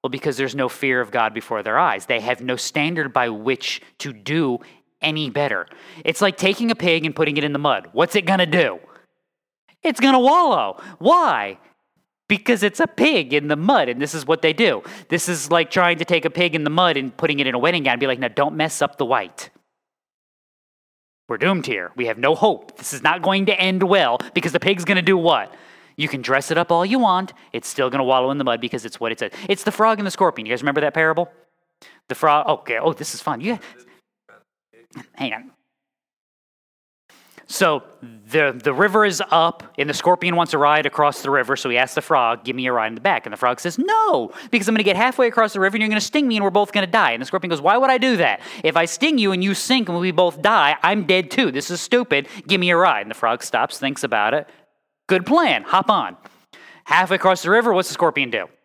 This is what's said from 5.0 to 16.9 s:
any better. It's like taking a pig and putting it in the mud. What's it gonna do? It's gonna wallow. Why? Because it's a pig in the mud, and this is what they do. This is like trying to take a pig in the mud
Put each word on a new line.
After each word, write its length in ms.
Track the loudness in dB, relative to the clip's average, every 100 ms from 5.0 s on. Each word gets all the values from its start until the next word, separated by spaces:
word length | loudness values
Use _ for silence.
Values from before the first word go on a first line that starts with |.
any 280 | -4 -4 -4
better. 360 | -2 -2 -4 -8 -18 -20 -6
It's 160 | -6 0
like 160 | 0 2
taking 340 | -2 0 -2
a 40 |
pig 320 | 0 0 0 -2
and 100 | -2
putting 220 | 0 0
it 60 |
in 100 | -2
the 40 | -2
mud. 300 | 0 -2 -2
What's 220 | 0 2
it 120 | 2 0
gonna 200 | 0 2
do? 320 | 2 0 -2 -16 -20 _ _ _ _ _ _ _ _
It's 160 | -4 2
gonna 220 | 4 6
wallow. 600 | 6 4 4 2 -2 -8 -18 -2
Why? 600 | 4 4 4 0 -4 -10 _ _ _ _ _ _ -4
Because 340 | -2 0 2
it's 160 | 0 0
a 80 | -2
pig 460 | 2 2 2 0
in 160 | -2 0
the 80 | 0
mud, 320 | 2 2 2
and 120 | -2
this 140 | -6
is 100 | -6
what 160 | -2 0
they 120 | 2
do. 320 | 2 0 0 -8 -20 -6
This 200 | -4 -2
is 220 | -6 0
like 200 | 0 2
trying 280 | 2 2 0
to 60 |
take 200 | 0 0
a 60 | 0
pig 240 | 0 -2
in 80 | 0
the 80 | 0
mud 260 | 2 2